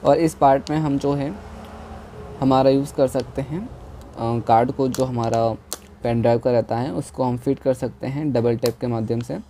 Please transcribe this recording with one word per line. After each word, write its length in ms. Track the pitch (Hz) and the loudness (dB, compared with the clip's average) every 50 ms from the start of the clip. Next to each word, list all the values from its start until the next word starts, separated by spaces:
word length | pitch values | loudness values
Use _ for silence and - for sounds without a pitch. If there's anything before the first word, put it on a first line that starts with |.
| - | 6
और 140 | 143 143 156 | 4 4 6
इस 160 | 165 160 156 | 4 0 2
part 360 | - 151 139 135 139 - - | 4 4 4 4 4 2 -2
में 80 | 147 156 | -2 -2
हम 200 | 156 151 139 139 | 0 0 -2 0
जो 140 | 139 143 143 | 0 0 -2
है 220 | 143 139 143 190 208 - - - - - - - - - - - - - - - - - - - - | 0 -2 -6 -6 -10 -14 -14 -16 -16 -16 -16 -16 -16 -16 -16 -16 -16 -16 -18 -16 -16 -16 -14 -8 0
हमारा 300 | 135 131 131 131 135 135 | 2 4 6 6 6 6
यूज़ 240 | 135 139 139 143 - | 6 4 2 -2 0
कर 140 | - 139 127 | 0 0 2
सकते 340 | - 135 123 123 - - 135 | 2 -2 -4 -4 -6 -8 -6
हैं, 240 | 127 151 180 220 | -6 -6 -8 -6
अ, 760 | 254 - - - - - - - - - - 113 113 117 117 | -8 -12 -16 -18 -18 -18 -18 -18 -18 -10 -4 -2 0 0 -2
card 320 | 110 - 117 113 120 127 135 | 2 4 6 6 6 4 2
को, 160 | - 139 131 | 0 0 0
जो 160 | 107 - 131 | 2 0 -2
हमारा 440 | 127 127 120 117 113 110 117 113 113 110 - - - - - - - - - - | 0 0 -2 -2 0 0 2 2 0 0 -4 -8 -14 -14 -14 -14 -20 -20 -6 -2
pen 200 | 120 117 117 110 | 0 0 2 4
drive 160 | 117 117 120 | 4 2 2
का 120 | 120 131 | 2 2
रहता 260 | 123 117 110 - 120 | 2 2 2 0 -2
है 160 | 117 123 147 - | -4 -4 -4 -4
उसको 320 | 135 143 - - - 131 | -6 -8 -8 -6 -4 -2
हम 120 | 127 123 | -2 -2
fit 220 | 123 123 147 139 131 | -2 0 -2 -2 0
कर 160 | - 139 131 | 0 -2 -2
सकते 320 | 123 - 120 - - - | 0 -2 -8 -8 -6 -8
हैं 260 | 127 135 143 156 151 127 | -6 -6 -4 -2 0 0
double 240 | 120 113 120 117 | 2 2 2 0
tap 220 | 113 - 120 113 - | 2 0 -2 -2 -2
के 60 | - | -4
माध्यम 340 | 123 120 113 113 107 117 117 | -4 -2 -2 -2 -2 -2 -4
से। 180 | 120 - 143 185 220 | -4 -6 -8 -10 -10